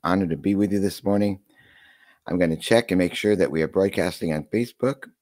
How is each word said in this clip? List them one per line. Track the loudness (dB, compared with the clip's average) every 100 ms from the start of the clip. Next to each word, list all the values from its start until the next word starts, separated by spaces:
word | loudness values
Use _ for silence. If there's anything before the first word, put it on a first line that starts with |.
honor | 0 0 0
to | -2
be | 0 2
with | 2
you | 0
this | -2 -2 -2
morning. | 0 0 -4 _ _ -20 -20 -20 _ _ _ -4
I'm | 0
gonna | 0 0
check | 2 2 2
and | 0
make | 0 0
sure | 0 2
that | 2
we | 0
are | -2
broadcasting | 0 0 0 -2 -2 -4
on | -4 -2
Facebook. | -4 -4 -4 -4 -4 -12 _